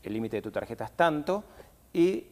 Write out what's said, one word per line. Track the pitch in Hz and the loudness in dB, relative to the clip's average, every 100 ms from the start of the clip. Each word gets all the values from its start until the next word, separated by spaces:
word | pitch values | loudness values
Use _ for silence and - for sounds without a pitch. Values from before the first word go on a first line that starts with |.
El | 92 | -6
límite | 110 113 107 | -4 -2 -4
de | |
tu | 107 | -4
tarjeta | 101 98 117 | -6 -6 -8
es | 110 | -10
tanto | - 170 151 147 196 - - - - - | 2 2 4 -2 -2 -4 -20 -20 -20 -6
y, | 180 170 196 - | 2 4 2 -6